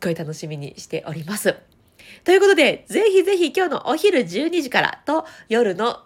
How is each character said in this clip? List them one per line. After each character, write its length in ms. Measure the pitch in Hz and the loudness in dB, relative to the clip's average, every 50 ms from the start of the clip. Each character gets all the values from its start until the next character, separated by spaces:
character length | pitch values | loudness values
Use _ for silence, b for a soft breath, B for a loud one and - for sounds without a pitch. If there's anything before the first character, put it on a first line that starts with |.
ご 80 | - 175 | -4 -4
い 60 | 165 | -4
楽 160 | - 160 151 156 | -4 -6 -10 -10
し 100 | - - | -12 -10
み 100 | 156 156 | -12 -10
に 180 | 143 143 - - | -10 -12 -14 -14
し 80 | - - | -18 -14
て 180 | - - 156 - | -10 -10 -8 -8
お 60 | - 151 | -8 -10
り 100 | 165 147 | -10 -8
ま 140 | 165 208 | -8 -8
す。 180 | 208 - 196 175 - _ _ _ _ _ _ _ B B B B B B | -2 -2 -2 -4 -4 _ _ _ _ _ _ _ B B B B B B
と 80 | - | 4
い 40 | 359 | 4
う 40 | 392 | 6
こ 60 | 392 | 6
と 100 | 392 392 | 6 6
で、 300 | 311 277 220 156 - - | 6 4 2 2 -2 -8
ぜ 220 | - 196 311 427 440 | -4 -2 2 2 4
ひ 140 | 381 381 330 | 4 4 4
ぜ 140 | 370 403 | 2 0
ひ 140 | 349 349 277 - | 0 0 0 0
今 100 | 370 370 | -2 -2
日 60 | 330 | -2
の 160 | 277 - - | -4 -4 -2
お 80 | - 269 | -4 -2
昼 300 | 320 - 415 370 269 214 | 2 2 2 2 2 0
十 240 | 165 170 214 294 330 | -2 -4 -4 -4 -2
二 120 | 339 349 | -2 -4
時 80 | 285 247 | -4 -2
か 120 | - 190 | -2 -2
ら 200 | 151 - - - _ | -2 -2 -4 -6 _
と 200 | - 294 320 - B B B B _ | -2 -2 -2 -4 B B B B _
夜 240 | 220 233 240 202 180 | 0 2 2 2 0
の 280 | 175 220 240 - - - | -2 -2 -4 -4 -6 -12